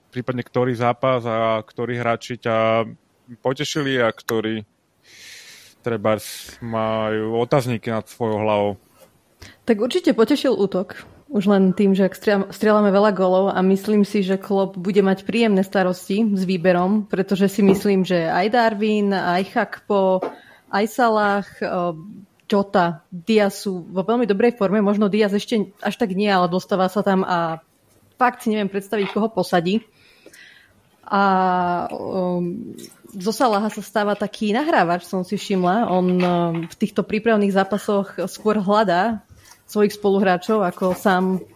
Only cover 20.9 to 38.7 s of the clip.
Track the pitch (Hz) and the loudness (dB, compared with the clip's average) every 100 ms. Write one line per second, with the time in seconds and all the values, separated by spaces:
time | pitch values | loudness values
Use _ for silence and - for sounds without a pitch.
20.9 | - 233 220 208 202 190 - 202 185 175 | 0 2 2 2 0 -4 -8 -6 -2 -4
21.9 | 160 190 - - _ _ 202 196 202 175 | -6 -12 -18 -20 _ _ -2 2 2 2
22.9 | 160 _ 180 165 220 202 - 208 180 165 | -2 _ -16 0 2 2 0 -6 -6 -6
23.9 | 180 190 233 233 196 240 240 190 208 202 | -6 -2 0 0 2 2 2 0 2 2
24.9 | 208 208 208 214 202 - 233 196 - 208 | 2 2 2 2 0 -2 -2 -2 -6 -8
25.9 | - 220 185 208 190 175 180 - 196 185 | -4 -4 0 2 2 2 0 -2 0 0
26.9 | 208 202 190 190 175 165 160 _ _ _ | 0 0 2 0 -2 -2 -6 _ _ _
27.9 | _ _ _ 254 247 240 214 196 202 196 | _ _ _ 0 0 -4 -2 -2 -4 -4
28.9 | 220 196 - 214 202 175 185 165 214 - | -4 -2 -2 -2 -2 0 0 2 -2 -4
29.9 | _ _ _ - - - - _ _ _ | _ _ _ -20 -20 -20 -20 _ _ _
30.9 | _ - 196 196 190 185 180 175 175 170 | _ -4 0 2 4 2 2 0 -2 -4
31.9 | - - 190 180 180 175 196 - - - | -8 -6 -4 -2 -2 -4 -6 -12 -16 -18
32.9 | - - 202 185 220 262 202 214 208 190 | -20 -18 -8 -6 0 2 2 -2 -6 -6
33.9 | 226 208 202 202 - 214 214 302 311 170 | -2 -2 -2 -4 -4 -2 -2 0 2 2
34.9 | 175 - 190 180 202 - 196 180 190 180 | 0 -4 -6 -4 -6 -2 0 2 2 2
35.9 | 185 180 180 180 175 170 165 170 - 208 | 2 2 2 2 2 0 -2 -8 -6 -4
36.9 | - 196 214 220 214 202 196 196 202 - | -4 -4 -2 2 2 2 0 0 -2 -2
37.9 | 202 196 - 180 - 214 214 190 | -2 -2 -6 -8 -4 -2 0 2